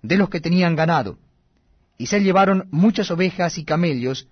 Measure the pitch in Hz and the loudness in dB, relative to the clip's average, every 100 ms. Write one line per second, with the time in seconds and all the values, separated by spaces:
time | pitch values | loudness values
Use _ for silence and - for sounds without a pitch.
0 | 113 190 190 175 165 175 175 160 160 160 | 0 0 0 -2 -2 0 2 0 0 0
1 | 101 82 _ _ _ _ _ _ _ _ | -2 -10 _ _ _ _ _ _ _ _
2 | - 208 190 185 196 190 190 147 208 214 | -4 0 2 4 4 2 0 2 2 2
3 | 196 170 185 180 175 175 151 156 170 135 | -4 -2 -2 -2 -4 -4 -4 0 0 -2
4 | 123 135 - | -4 -6 -12